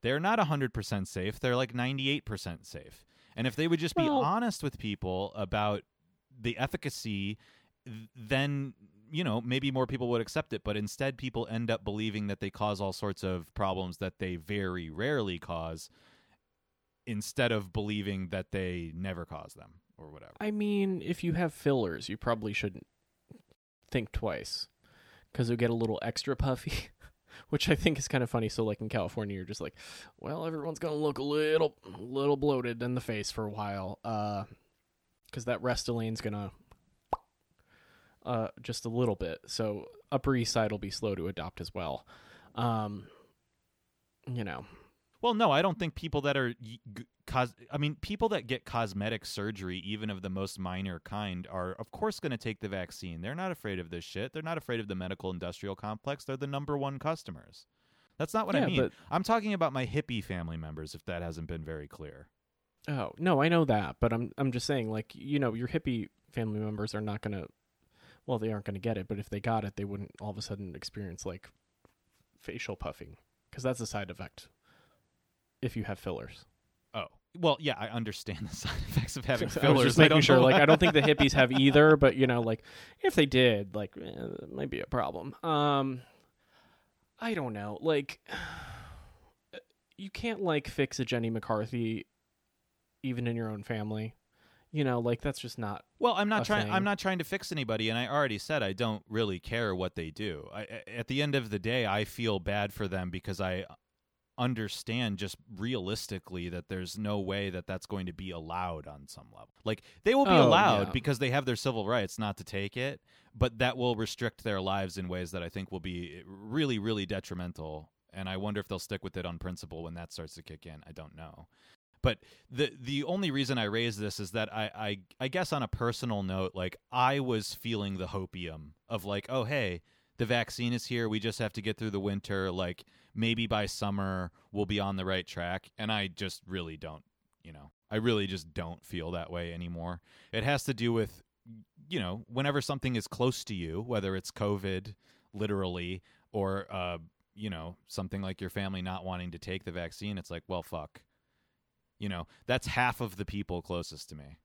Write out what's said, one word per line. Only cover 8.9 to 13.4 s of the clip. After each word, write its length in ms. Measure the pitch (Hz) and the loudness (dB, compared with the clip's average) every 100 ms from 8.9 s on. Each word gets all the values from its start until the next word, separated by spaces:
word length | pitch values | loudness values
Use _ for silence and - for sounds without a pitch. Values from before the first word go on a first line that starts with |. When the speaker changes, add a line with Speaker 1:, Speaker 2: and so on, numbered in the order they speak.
| _ 110 | _ -8
Speaker 1:
you 100 | 156 | -2
know, 200 | 175 107 | 0 0
maybe 280 | 117 127 139 | 2 0 2
more 160 | 131 127 | 0 0
people 220 | 135 123 | 0 0
would 140 | 120 | 0
accept 320 | 113 - - | 0 -4 -4
it. 100 | 107 | -4
But 120 | - 104 | -2 -2
instead, 400 | 104 - 139 127 | -2 -2 -4 -2
people 280 | 131 120 117 | -6 -4 -4
end 200 | 113 117 | -2 0
up 140 | 110 | 0
believing 420 | 98 104 107 104 104 | 0 -2 -2 -2 -4
that 120 | 98 | -4
they 100 | 98 | -4
cause 300 | - 107 101 | -2 -2 0
all 140 | 101 | -2
sorts 280 | 92 104 95 | -2 -4 -2
of 300 | 95 90 | -2 -2